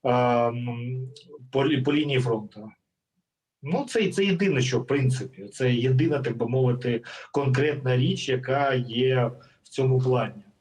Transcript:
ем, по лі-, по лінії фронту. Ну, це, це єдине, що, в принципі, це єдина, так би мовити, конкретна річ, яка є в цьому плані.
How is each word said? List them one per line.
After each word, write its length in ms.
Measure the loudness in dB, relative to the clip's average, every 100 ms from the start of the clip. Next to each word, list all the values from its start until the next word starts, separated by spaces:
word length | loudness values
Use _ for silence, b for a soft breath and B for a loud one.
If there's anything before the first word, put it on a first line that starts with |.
ем, 1040 | 2 2 4 4 2 -2 -6 -6 -6 -8 -10 -16 -20 -20 -4
по 120 | 0
лі-, 180 | 2 2
по 100 | 2
лінії 280 | 0 0 0
фронту. 500 | 0 -4 -6 -16 -18 _ _ _ _ _ _ _ _ _
Ну, 240 | -4 -4 -2
це, 200 | 0 0
це 160 | 2
єдине, 360 | 0 2 2 2
що, 200 | 0 -2
в 60 | 0
принципі, 580 | 0 2 0 -6 -14
це 280 | -18 -2 0
єдина, 460 | 2 2 2 2 0
так 180 | -2 -4
би 100 | -2
мовити, 540 | 2 2 0 -2 -4 B B B
конкретна 640 | 0 2 2 0 0 0 2
річ, 320 | 2 0 -2
яка 460 | -4 0 0 2
є 560 | 0 -2 0 2 2 0 -4 B B
в 60 | -10
цьому 320 | -2 2 2
плані. 420 | 2 0 -2 -8 -20 _